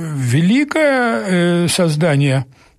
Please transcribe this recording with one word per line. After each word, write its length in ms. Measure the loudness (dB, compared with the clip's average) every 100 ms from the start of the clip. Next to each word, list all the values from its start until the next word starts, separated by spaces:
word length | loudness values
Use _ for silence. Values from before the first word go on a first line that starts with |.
| -8 -4
великое, 1080 | -2 0 2 2 0 0 0 0 0 -2 -2
э, 420 | 0 0 0 0
создание 760 | 0 0 0 0 2 2 0 -4 -14 _